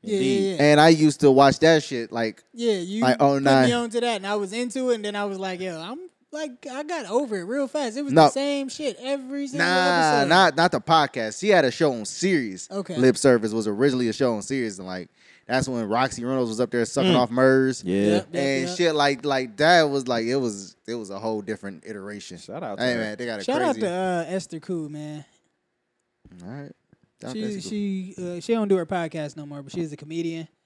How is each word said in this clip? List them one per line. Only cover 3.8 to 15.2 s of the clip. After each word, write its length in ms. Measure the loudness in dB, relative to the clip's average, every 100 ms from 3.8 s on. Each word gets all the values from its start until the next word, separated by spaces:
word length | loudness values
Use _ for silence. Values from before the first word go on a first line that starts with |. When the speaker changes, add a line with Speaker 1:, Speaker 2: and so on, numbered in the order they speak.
| -2 -2
Speaker 1:
that, 160 | -2 -4
and 100 | -4
I 80 | -4
was 160 | -4
into 360 | -6 -6 -4 -2
it, 60 | -2
and 100 | -2
then 100 | -6
I 100 | -6
was 120 | -6
like, 220 | -8 -6
"Yo, 200 | -8 -8
I'm, 200 | -10 -12 -16 _ _
like, 340 | -10 -10 -12 -14
I 160 | -12
got 220 | -8 -8 -2
over 300 | -2 -2 -6
it 60 |
real 240 | -4 -4 -4
fast." 300 | -4 -6 -6
It 40 |
was 100 | 2
Speaker 3:
No. 100 | 6
Speaker 1:
the 60 | 6
same 380 | 4 -4 -4 -6
shit 260 | -6 -8 -6
every 480 | -6 -6 -6 -10 -8
single 200 | -2 0
Speaker 3:
Nah, 460 | 2 2 2 2 2
Speaker 1:
episode. 80 | 4
Speaker 3:
not, 260 | 6 6 4
not 160 | 2
the 80 | 2
podcast. 580 | 2 2 2 -2 -8 -4
She 100 | 4
had 160 | 4 4
a 60 |
show 200 | 2 0
on 120 | 0 -8
Sirius. 600 | -4 0 0 -2 -8 -10
Speaker 1:
Okay. 240 | -10 -8 4
Speaker 3:
Lip 180 | 4 6
Service 340 | 4 4 2
was 160 | -2 -4
originally 400 | 0 0 2 -2
a 40 |
show 200 | 0 -2
on 80 | -2
Sirius, 380 | -6 -6 -6 -8
and, 80 | -12
like, 220 | -12 -12 _